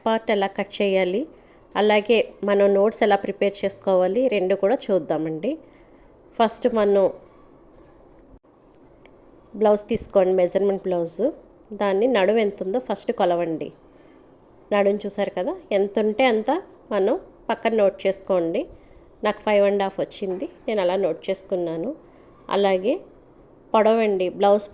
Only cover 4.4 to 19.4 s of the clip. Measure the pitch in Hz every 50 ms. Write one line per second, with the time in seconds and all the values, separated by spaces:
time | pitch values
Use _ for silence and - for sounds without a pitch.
4.4 | 185 185 202 196 196 196 247 262 - - 196 180 156 - 165 156 160 160 156 156
5.4 | 175 247 311 311 - - - - - - - - - - - _ _ - - -
6.4 | 233 214 220 - - 240 220 220 208 202 202 196 190 165 - - - - - -
7.4 | - - - - - - - - - - - - - - - - - - - -
8.4 | _ _ _ _ _ _ _ _ - - - - - - - - - - - -
9.4 | - - - 202 214 208 208 208 - - 233 202 - - - 202 185 185 185 185
10.4 | 180 175 - 190 196 202 196 190 - 190 180 175 170 165 - - 208 294 - -
11.4 | - - _ _ _ - 214 196 208 202 190 196 226 269 247 202 185 196 214 233
12.4 | 214 202 202 - 185 185 202 254 254 - 208 - - - - - 202 175 175 170
13.4 | 175 165 160 151 - - - - - - - - - - - - - - - _
14.4 | _ _ - - - - 208 202 196 196 208 208 - 202 - - 196 196 - 185
15.4 | 180 262 370 370 - - 208 196 202 202 - 226 214 214 208 214 262 254 226 214
16.4 | 208 - 285 359 - - - - - - 214 202 190 208 285 370 - - - -
17.4 | - - 220 - - 226 220 220 202 190 185 - - 190 190 - - - 190 180
18.4 | 170 165 170 233 339 - - - - - - - - - - - - 214 208 -